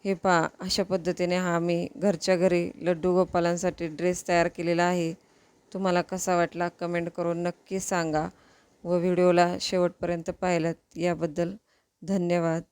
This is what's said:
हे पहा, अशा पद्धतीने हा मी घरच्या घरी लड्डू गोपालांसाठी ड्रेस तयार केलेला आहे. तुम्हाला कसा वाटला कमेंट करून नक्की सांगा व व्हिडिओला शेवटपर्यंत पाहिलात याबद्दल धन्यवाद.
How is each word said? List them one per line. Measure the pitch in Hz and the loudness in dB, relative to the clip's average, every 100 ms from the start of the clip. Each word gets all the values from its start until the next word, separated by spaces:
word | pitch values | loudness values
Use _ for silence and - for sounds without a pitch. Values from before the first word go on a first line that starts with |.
| 196 | -2
हे | |
पहा, | 185 190 175 160 - | -2 2 4 2 -4
अशा | 185 196 | -4 -2
पद्धतीने | 190 185 165 175 175 180 | 0 -2 -2 -2 0 0
हा | 180 170 | 0 0
मी | 170 170 175 - | 0 -2 -2 -2
घरच्या | 196 170 - 185 | -2 0 0 2
घरी | 180 175 175 - | 4 2 -2 -4
लड्डू | 180 170 180 | -2 0 2
गोपालांसाठी | 180 180 175 170 175 180 - 170 | 2 2 2 0 0 -2 -4 -8
ड्रेस | 151 180 175 - | -2 -2 -2 0
तयार | 175 170 | 2 2
केलेला | - 170 170 | 0 -2 2
आहे. | 175 180 165 170 _ _ _ _ _ | 2 0 -2 -6 _ _ _ _ _
तुम्हाला | 190 190 180 | -4 0 0
कसा | 170 185 190 175 | 0 -6 0 2
वाटला | 170 170 175 | 0 -2 -6
कमेंट | _ 170 175 170 | _ -4 -4 -4
करून | 175 170 170 | -4 -4 -2
नक्की | 175 - _ 190 | -4 -6 _ -8
सांगा | - 185 165 151 175 - _ _ _ _ | -2 -2 0 -2 -4 -10 _ _ _ _
व | 170 175 | -2 0
व्हिडिओला | 180 180 180 175 175 185 | 2 4 4 6 2 0
शेवटपर्यंत | - 185 180 - 170 170 165 | -2 0 0 -2 -4 -4 -6
पाहिलात | - 180 170 165 165 _ 165 | -4 0 0 0 -4 _ -4
याबद्दल | 175 165 165 151 170 202 _ _ _ _ 165 | -2 -2 -4 -2 -4 -6 _ _ _ _ -2
धन्यवाद. | 196 175 175 165 165 - | 0 2 2 0 -2 -6